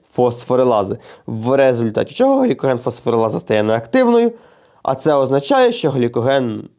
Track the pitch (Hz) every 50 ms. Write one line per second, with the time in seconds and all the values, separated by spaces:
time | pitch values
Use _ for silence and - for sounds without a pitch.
0 | _ _ - - 123 123 120 123 - - 127 123 131 127 117 107 98 98 107 110
1 | - - - - - - 117 110 110 120 135 139 139 131 123 117 117 113 107 -
2 | - - - - 247 269 277 269 262 240 - - - 135 131 120 120 127 120 -
3 | - 120 117 113 113 110 110 - - - 110 107 107 107 110 113 113 - - 262
4 | 254 233 240 233 233 233 233 - _ - _ _ _ _ _ _ - - 135 -
5 | - 156 147 139 135 127 135 139 143 - 277 262 254 240 - - - 151 127 135
6 | 120 120 120 123 113 131 135 139 127 117 107 104 107 - _